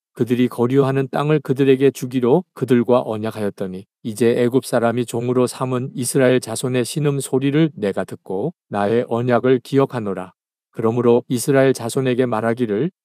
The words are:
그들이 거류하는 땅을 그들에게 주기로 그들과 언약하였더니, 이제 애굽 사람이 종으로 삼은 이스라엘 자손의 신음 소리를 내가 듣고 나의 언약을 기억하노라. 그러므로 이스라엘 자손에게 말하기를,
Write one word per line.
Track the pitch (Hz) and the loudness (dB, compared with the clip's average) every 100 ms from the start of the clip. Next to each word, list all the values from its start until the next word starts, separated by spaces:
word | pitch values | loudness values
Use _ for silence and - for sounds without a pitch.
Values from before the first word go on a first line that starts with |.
| _ | _
그들이 | - 117 123 123 | -4 -2 0 0
거류하는 | - 117 135 135 135 135 | 0 0 2 2 0 -2
땅을 | - 147 151 | -2 0 0
그들에게 | - 127 135 131 135 | 0 2 4 6 4
주기로 | - 127 131 120 160 - | 0 -4 0 2 2 0
그들과 | - 123 123 117 123 | -6 2 2 4 2
언약하였더니, | 123 107 110 107 104 - 95 92 - _ | 2 -6 -6 -4 -6 -6 -10 -10 -16 _
이제 | - 107 117 123 | -10 0 2 2
애굽 | 120 127 | 2 0
사람이 | - 123 117 120 | 0 -2 0 -2
종으로 | 117 120 123 123 123 | -4 -4 -2 0 0
삼은 | - 127 127 127 | -2 -4 -4 -6
이스라엘 | - 120 143 127 127 | -6 -4 2 4 2
자손의 | 120 113 131 127 | -2 -6 -4 -2
신음 | 117 151 147 139 | -2 -2 -2 -2
소리를 | - 131 139 147 160 | -2 -2 0 2 0
내가 | - 101 95 | 0 -4 -4
듣고 | 92 117 - 95 135 - - | -6 -10 -8 -6 -6 -8 -8
나의 | 104 101 117 - | -2 0 0 0
언약을 | 117 127 117 123 131 | -2 0 2 2 0
기억하노라. | - 135 135 131 104 95 92 _ _ _ _ | 2 0 0 -2 -6 -8 -10 _ _ _ _
그러므로 | - 113 120 120 120 - | -4 -2 2 4 4 2
이스라엘 | 123 147 135 135 | -4 2 4 4
자손에게 | 127 117 139 131 123 127 | 2 -2 -2 -2 0 0
말하기를, | 110 113 117 117 101 170 - | 0 -2 -2 -2 -2 -4 -6